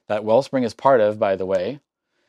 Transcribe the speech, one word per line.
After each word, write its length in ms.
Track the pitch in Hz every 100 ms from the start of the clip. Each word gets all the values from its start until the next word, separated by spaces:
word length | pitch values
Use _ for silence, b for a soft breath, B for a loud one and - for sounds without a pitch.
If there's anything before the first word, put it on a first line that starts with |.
| -
that 160 | 107
Wellspring 400 | 107 117 139 135
is 100 | 117
part 260 | - 135 131
of, 180 | 107 107
by 180 | 104 95
the 100 | 92
way, 340 | 95 98 143 _ _ _ _